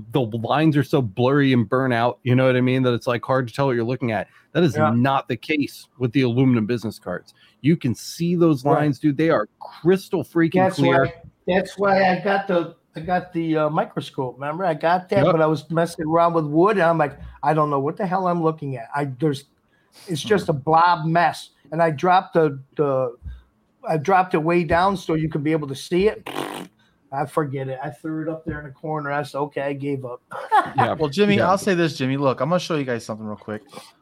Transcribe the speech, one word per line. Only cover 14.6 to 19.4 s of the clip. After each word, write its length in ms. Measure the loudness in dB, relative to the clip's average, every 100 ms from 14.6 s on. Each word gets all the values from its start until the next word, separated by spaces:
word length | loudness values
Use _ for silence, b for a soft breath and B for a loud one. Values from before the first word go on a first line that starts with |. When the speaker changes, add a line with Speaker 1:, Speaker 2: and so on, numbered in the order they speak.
| -4
Speaker 2:
I 80 |
got 340 | 0 0 0 0
that, 140 | 2
Speaker 1:
Yep. 80 | 4
Speaker 2:
but 100 | 4
I 40 | 2
was 240 | 0 -2
messing 340 | -2 -2 -2 0
around 260 | 2 4
with 120 | 2 0
wood, 260 | 2 4 4
and 60 |
I'm 140 | 2 2
like, 200 | 0 -4 B B
"I 120 | 0
don't 160 | 2 2
know 100 | 0
what 160 | -2 -4
the 100 | -2
hell 220 | -2 0
I'm 160 | 0
looking 320 | 0 -2 -6 -10
at. 140 | -8
I, 120 | -6 -6 -2
there's, 280 | -2 -2